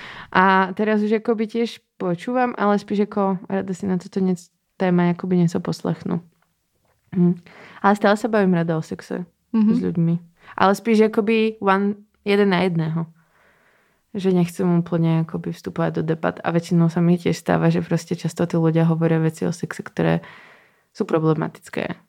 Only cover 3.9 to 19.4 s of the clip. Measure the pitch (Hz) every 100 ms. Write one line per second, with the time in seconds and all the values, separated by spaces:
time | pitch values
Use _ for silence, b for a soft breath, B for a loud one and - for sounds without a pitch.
3.9 | 185 - 202 185 180 - _ _ _ 185
4.9 | 180 175 170 185 180 170 175 175 160 -
5.9 | 165 - 175 - _ _ _ _ _ _
6.9 | _ _ 190 175 175 B B B B 202
7.9 | 208 208 214 233 220 190 175 170 160 160
8.9 | 180 - - 175 _ _ 226 214 226 180
9.9 | 170 165 170 - B B - 190 196 214
10.9 | 214 214 214 214 226 220 220 196 190 202
11.9 | 202 _ _ 208 202 202 180 185 165 160
12.9 | 160 165 _ _ _ _ _ _ _ _
13.9 | _ _ 208 190 180 175 - 185 175 170
14.9 | 170 165 160 160 175 170 165 190 170 165
15.9 | 165 160 160 175 - - 170 170 175 165
16.9 | 175 170 175 - 160 - 170 165 175 165
17.9 | 165 - 170 160 - 175 175 165 165 165
18.9 | 160 165 160 160 160